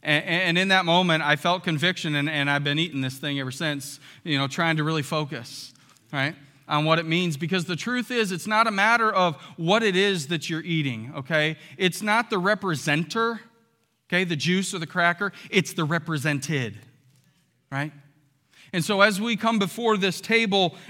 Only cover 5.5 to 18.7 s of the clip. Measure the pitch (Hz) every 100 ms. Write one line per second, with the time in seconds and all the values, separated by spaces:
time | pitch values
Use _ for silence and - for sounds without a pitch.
5.5 | - - - _ _ _ 143 139 - -
6.5 | _ - 151 156 160 160 165 180 143 165
7.5 | 190 165 175 - 247 240 247 214 180 202
8.5 | 214 226 196 208 233 220 196 180 151 -
9.5 | - 165 208 226 185 202 190 139 170 -
10.5 | 160 175 160 143 113 117 143 135 160 151
11.5 | 156 - - 190 - 214 214 240 208 180
12.5 | 208 196 151 151 147 160 226 226 226 -
13.5 | _ _ _ _ _ _ 175 185 160 127
14.5 | 185 190 190 160 185 170 170 202 - -
15.5 | 202 - - 156 165 160 156 151 143 143
16.5 | 151 117 98 - _ _ _ _ _ _
17.5 | _ _ 139 151 147 _ _ _ _ _
18.5 | _ -